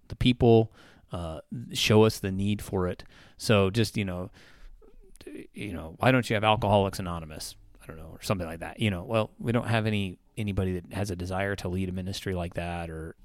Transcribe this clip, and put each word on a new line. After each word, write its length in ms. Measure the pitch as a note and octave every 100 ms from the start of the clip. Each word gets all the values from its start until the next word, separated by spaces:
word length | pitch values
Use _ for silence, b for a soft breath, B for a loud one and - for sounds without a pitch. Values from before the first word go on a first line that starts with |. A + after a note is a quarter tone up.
| -
the 80 | -
people, 560 | B2+ A#2+ A#2+ A2+ A2+ b b b b
uh, 300 | F2 E2 D#2+ - C3 A#2
show 300 | - - G#2+ A2
us 140 | -
the 120 | G2
need 300 | F#2+ G2+ G#2
for 260 | - F#2+ F2+
it. 160 | - - b b b
So 320 | - G#2 F#2+
just, 280 | G#2 G#2+ -
you 80 | G2
know, 260 | F2+ F#2 - b b b - - - - - - D4 -
you 200 | - G2
know, 220 | F2 D#2+ E2+
"Why 120 | B2
don't 180 | C3 A2+
you 60 | A2
have 80 | G#2+
Alcoholics 540 | G#2+ G#2 G#2 G2 -
Anonymous?" 560 | F2+ E2+ D#2 D2+ - - - -
I 40 | -
don't 100 | D#2+
know, 120 | D#2+
or 80 | -
something 260 | - G2+ E2
like 120 | E2
that. 180 | D#2+ -
You 100 | A2
know, 140 | F2+
well, 280 | - A2+ G#2+ -
we 120 | A#2
don't 160 | A#2 A2
have 180 | A2+ A2
any, 320 | G#2 F#2+ F2 _ -
anybody 420 | G#2 G2 F#2+ F2+
that 140 | E2+
has 180 | G2+ G2+
a 40 | F2
desire 400 | F2+ F#2 G2+ G2
to 100 | F#2
lead 220 | F#2 F#2
a 20 |
ministry 420 | F#2 F#2 G2 G2+
like 200 | F2+ F2
that 360 | - E2+ E2+ E2
or, 260 | D#2+ E2 -